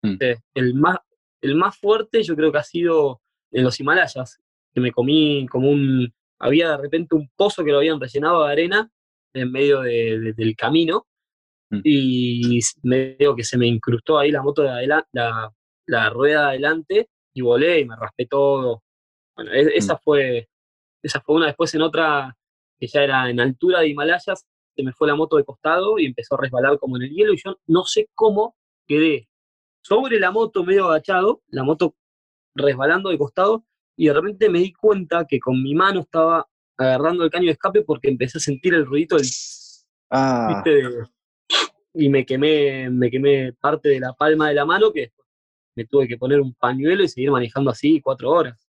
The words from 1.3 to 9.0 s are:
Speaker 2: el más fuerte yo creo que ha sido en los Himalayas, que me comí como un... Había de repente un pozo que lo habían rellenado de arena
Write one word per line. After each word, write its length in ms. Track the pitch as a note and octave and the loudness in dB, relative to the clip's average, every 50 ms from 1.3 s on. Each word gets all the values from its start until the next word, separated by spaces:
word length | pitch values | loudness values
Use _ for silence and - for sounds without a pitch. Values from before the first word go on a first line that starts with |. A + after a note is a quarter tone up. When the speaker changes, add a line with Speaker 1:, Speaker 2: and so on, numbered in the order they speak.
| _ _ - | _ _ -4
Speaker 2:
el 120 | C3+ C#3 | -2 0
más 200 | D#3 F3+ G3 - _ | 0 0 0 -2 _
fuerte 440 | - G3+ G#3+ A3 G#3+ G#3+ - A#3 G#3+ | 0 0 0 0 0 _ 0 -2 0
yo 140 | - E3 | 0 -2
creo 160 | D3 D#3 D#3 D3 | 0 0 2 2
que 60 | D3+ | 0
ha 40 | C#3+ | -4
sido 560 | - _ E3+ E3+ F3 E3 D#3+ D3 C#3 B2+ - _ _ _ _ _ _ - | -4 _ -2 -2 0 2 2 2 0 -2 -6 _ _ _ _ _ _ -2
en 120 | A#2+ B2+ | 0 0
los 140 | B2+ A#2+ - | 0 0 -2
Himalayas, 580 | C#3 C#3 D#3+ F#3 F3 - - C3 B2+ - - _ _ _ _ _ _ _ _ | -2 0 2 2 2 0 -4 -12 -12 -12 -14 _ _ _ _ _ _ _ _
que 80 | - | -2
me 120 | B2+ B2 A#2 | -2 -2 0
comí 540 | - B2 C3 D3 D#3 D#3 D3+ D3 C#3+ C3+ B2 | -2 0 2 2 2 2 2 0 -2 -4 -4
como 200 | - C3 C3 C#3 | -4 0 2 2
un... 420 | C#3+ C#3+ C#3+ C3+ C3 B2+ B2 A#2+ _ _ _ _ _ _ | 2 2 2 2 2 0 0 -2 _ _ _ _ _ _
Había 320 | - A#2 C#3 D#3+ E3+ E3 | -2 2 2 2 2 2
de 60 | D3+ | -2
repente 380 | C#3 C#3 C#3+ D3 E3 E3+ D3 E3 | -4 -6 -4 -4 -4 -2 0 -2
un 120 | D#3 D3 C3+ _ | -2 -2 -2 _
pozo 280 | _ G3 G3+ G3+ - E3+ | _ 0 0 0 -2 0
que 80 | D3 D3 | 0 2
lo 60 | C#3+ | 2
habían 220 | C#3+ D#3+ D#3+ D3 | 2 2 0 -2
rellenado 440 | C3 B2+ A2+ C#3 C#3+ D#3+ F3 E3+ D3+ | -6 -6 -6 -2 0 0 2 2 2
de 60 | D3 C#3+ | 0 0
arena 380 | D3+ E3 F3 G3 G#3 A3 A3+ _ _ | 0 0 0 0 -2 -4 -4 _ _